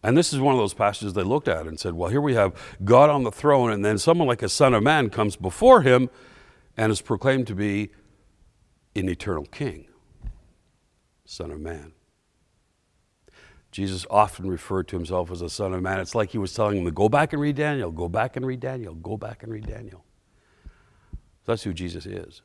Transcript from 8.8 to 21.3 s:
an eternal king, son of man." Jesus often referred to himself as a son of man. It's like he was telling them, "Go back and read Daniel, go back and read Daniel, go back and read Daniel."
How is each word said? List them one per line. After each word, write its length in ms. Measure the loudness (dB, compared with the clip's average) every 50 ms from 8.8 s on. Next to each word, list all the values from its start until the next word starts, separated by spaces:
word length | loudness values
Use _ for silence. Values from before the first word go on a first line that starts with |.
| _ _ _
an 140 | -4 -4 -4
eternal 360 | -4 -6 -6 -6 -6 -6 -6
king, 420 | -10 -10 -8 -8 -8 -8 -12 -18 _ _ _ _ _ _ _ -14 -14 -14 -14 _ _ _ _ _ _ _ _ _ _ _ _ _ _ _ _ _
son 260 | _ -14 -12 -12 -10
of 80 | -10 -10
man." 340 | -10 -12 -12 -12 -16 -20 _ _ _ _ _ _ _ _ _ _ _ _ _ _ _ _ _ _ _ _ _ _ _ _ _ _ _ _ _ _ -20 -20 _ -20 _ _
Jesus 340 | -8 -6 -4 -4 -4 -6 -8 0
often 400 | 2 2 2 2 0 -8 -6 -6
referred 380 | -6 -6 -6 -4 -4 -4 -4 -4
to 80 | -6
himself 340 | -8 -6 -4 -4 -4 -4 -4
as 120 | -8 -10
a 80 | -10 -10
son 240 | -6 -6 -6 -4 -4
of 80 | -4
man. 180 | -4 -2 -4 -4
It's 160 | -4 -4 -2
like 140 | -2 -4 -2
he 80 | -2 -6
was 160 | -6 -6 -2
telling 300 | -2 0 0 0 0 -2
them, 100 | -2 0
"Go 160 | 2 2 4
back 240 | 4 4 2 2 0
and 80 | -2
read 160 | -2 -2 -2 -2
Daniel, 340 | -2 -2 -2 -4 -4 -6
go 160 | -6 -6 -6 -4
back 280 | -2 -2 -2 -2 -4
and 100 | -6 -6
read 160 | -6 -6 -6
Daniel, 340 | -8 -8 -8 -8 -10 -12 -14
go 220 | -14 -10 -10 -10 -8
back 260 | -10 -12 -14 -14 -14
and 80 | -12
read 160 | -12 -10 -10 -10
Daniel." 380 | -12 -12 -14 -18 -20 -20 _ _ _ _ _ _ _ _ _ _ _ _ _ -20 _ _ _ _ _ _ _ _ -18 -18 _ _